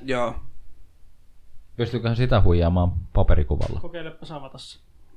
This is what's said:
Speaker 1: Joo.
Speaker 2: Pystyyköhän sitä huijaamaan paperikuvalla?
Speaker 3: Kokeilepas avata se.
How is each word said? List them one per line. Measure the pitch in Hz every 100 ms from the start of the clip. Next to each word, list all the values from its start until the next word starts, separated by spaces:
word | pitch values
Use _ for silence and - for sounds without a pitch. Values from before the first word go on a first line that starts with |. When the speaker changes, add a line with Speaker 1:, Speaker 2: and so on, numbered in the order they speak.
| 131
Speaker 1:
Joo. | 123 117 113 - - - - - - - - - - - - - -
Speaker 2:
Pystyyköhän | 117 120 113 113
sitä | 127 113
huijaamaan | 92 87 85 90 87 - -
paperikuvalla? | - 87 78 76 - - 73
Speaker 3:
Kokeilepas | - 170 160 156 156
avata | 151 135 139
se. | - - - - -